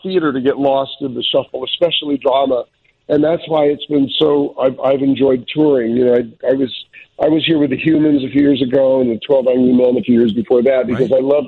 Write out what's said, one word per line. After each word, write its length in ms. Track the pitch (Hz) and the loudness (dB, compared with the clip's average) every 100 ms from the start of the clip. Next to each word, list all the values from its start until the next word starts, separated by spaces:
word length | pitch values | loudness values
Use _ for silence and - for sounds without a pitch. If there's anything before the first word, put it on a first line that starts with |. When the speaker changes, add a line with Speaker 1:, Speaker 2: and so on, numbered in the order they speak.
Speaker 1:
theater 280 | 190 185 156 | -4 -2 0
to 80 | 131 | 0
get 160 | 131 131 | -2 0
lost 360 | 139 135 135 - | 0 0 -4 -8
in 120 | 139 | -8
the 100 | 120 | -6
shuffle, 400 | - 139 131 127 127 | -2 -4 -4 -10 -8
especially 520 | - 170 - 147 139 | -2 -2 -2 -4 -2
drama. 480 | 139 135 135 120 - _ _ _ - | 0 0 0 -2 -6 _ _ _ -2
And 140 | 147 | 0
that's 200 | 156 170 156 | 0 -2 -2
why 180 | 160 147 | 0 0
it's 200 | 147 - | -2 -4
been 240 | 147 135 - | -2 -2 0
so, 380 | 156 143 143 - | 0 0 -2 -2
I've, 220 | 131 123 | -4 -2
I've 220 | 131 139 | -2 0
enjoyed 460 | 135 123 135 127 - | 0 0 0 0 -4
touring. 420 | 151 151 131 113 120 | 0 2 2 0 0
You 80 | 123 | 2
know, 80 | 123 | 0
I, 320 | 113 - 127 | -2 -6 -2
I 60 | |
was, 200 | 135 127 - - - - - | -2 -2 -6 -20 -20 -20 -4
I 80 | 147 | 0
was 180 | 160 147 | 0 0
here 140 | 156 | 0
with 100 | 143 | 0
the 60 | - | 0
Humans 460 | 160 160 151 143 | 0 2 2 0
a 60 | 127 | 0
few 120 | 135 | 0
years 200 | 143 131 | 2 2
ago 380 | 127 135 131 131 | 0 2 2 2
and 100 | 123 | 0
the 80 | 110 | -4
Twelve 260 | - 135 123 | 0 0 2
Angry 260 | 127 127 | 2 4
Men 240 | 123 127 123 | 4 2 2
a 40 | |
few 140 | 107 117 | 2 2
years 140 | 117 | 2
before 300 | 107 104 123 | -2 0 2
that 240 | 123 131 120 | 2 0 -2
because 240 | 123 127 | -2 0
Speaker 2:
Right. 80 | 131 | 0
Speaker 1:
I 20 | |
love 240 | 135 147 | 2 0